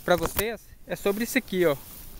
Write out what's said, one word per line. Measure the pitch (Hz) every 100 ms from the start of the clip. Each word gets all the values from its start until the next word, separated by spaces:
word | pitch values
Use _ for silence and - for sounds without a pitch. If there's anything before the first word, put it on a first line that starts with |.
pra | - 175
vocês, | 165 - 214 214 - - -
é | 175
sobre | 202 202
isso | 240 262
aqui, | - 185 165
ó. | 139 - - -